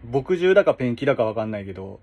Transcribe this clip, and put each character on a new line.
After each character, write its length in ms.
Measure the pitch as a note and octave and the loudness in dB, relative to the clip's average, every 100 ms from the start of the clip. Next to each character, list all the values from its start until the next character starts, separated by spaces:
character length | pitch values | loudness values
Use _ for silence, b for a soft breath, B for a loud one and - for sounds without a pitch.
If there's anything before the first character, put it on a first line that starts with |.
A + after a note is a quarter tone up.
| - | -2
墨 240 | C3+ C3 F3+ | -4 0 0
汁 180 | F#3 | 4
だ 100 | F#3+ | 6
か 100 | D#3 | 4
ペ 140 | - B2+ | 0 -2
ン 60 | |
キ 100 | A#2 C#3 | 0 0
だ 100 | B2+ | 0
か 80 | |
わ 100 | A2 | 0
か 100 | G#2+ A2 | -2 -6
ん 40 | |
な 80 | G#2 | -8
い 60 | |
け 80 | G2 | -10
ど。 260 | F#2+ F#2+ G2 | -12 -14 -16